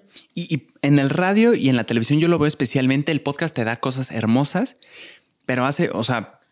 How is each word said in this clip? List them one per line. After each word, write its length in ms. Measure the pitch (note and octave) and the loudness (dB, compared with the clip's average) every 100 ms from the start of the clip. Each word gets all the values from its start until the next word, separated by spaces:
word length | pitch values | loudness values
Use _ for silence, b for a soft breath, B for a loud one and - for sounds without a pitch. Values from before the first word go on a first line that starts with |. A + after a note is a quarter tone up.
| _ B B - | _ B B -10
Y, 200 | C4+ D3+ | -6 -6
y 120 | - - | -6 -6
en 160 | C#3+ C#3+ | 2 2
el 100 | C#3 | 2
radio 460 | D#3 F#3 G3+ A#3 A#3 | 0 0 4 4 4
y 140 | C3+ | 2
en 60 | B2 | 0
la 80 | A2 | 0
televisión 340 | A2+ A2+ D3+ | 0 2 2
yo 80 | E3+ | 2
lo 100 | E3 | 2
veo 100 | D3 | 0
especialmente, 640 | - C3 C#3 C3 C3+ D3 | 0 0 0 0 0 0
el 80 | D3+ | -2
podcast 320 | - C3+ E3 | -4 -4 -4
te 100 | - A2+ | -2 -4
da 120 | A#2 | -2
cosas 340 | C3+ C3 B2+ | -4 -4 -4
hermosas, 680 | A2+ A2 A#2+ C#3+ F3+ C4 - B B B B B _ - | -2 0 2 2 0 -4 -8 B B B B B _ -6
pero 180 | B2+ C3 | -2 -2
hace, 240 | C#3+ F3 | 0 -2
o 120 | G2+ | -2
sea, 360 | A#2 A#2+ G2+ - _ | -2 -4 -6 -16 _